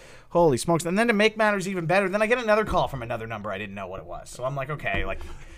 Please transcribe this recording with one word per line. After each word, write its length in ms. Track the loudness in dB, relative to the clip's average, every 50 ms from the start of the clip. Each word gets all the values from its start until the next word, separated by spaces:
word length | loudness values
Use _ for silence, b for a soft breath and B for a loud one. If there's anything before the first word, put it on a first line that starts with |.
| B B B B B B
holy 280 | 2 4 6 6 4
smokes. 280 | 4 2 0 0 0 0
And 120 | 0 0 2
then 80 | 2
to 60 | 2 4
make 220 | 4 4 2 4
matters 300 | 2 2 2 2 0 -2
even 180 | -4 -4 -4 0
better, 200 | 2 4 4 4
then 140 | 2 0 0
I 60 | 2
get 100 | 2 2
another 260 | 2 4 4 4 4 4
call 220 | 2 2 2 2
from 140 | 0 -2 -8
another 240 | -6 -6 -6 -6 -4
number 260 | -6 -8 -6 -6 -6
I 60 | -4
didn't 160 | -4 -6 -8 -8
know 120 | -8 -8
what 120 | -8 -8 -10
it 60 | -10
was. 240 | -12 -12 -12 -12 -14
So 140 | -10 -6 -6
I'm 120 | -4 -4
like, 140 | -4 -4 -6
okay, 360 | -6 -4 -2 -2 0 0 0
like, 160 | -2 -4 -4 -6 B B B B B B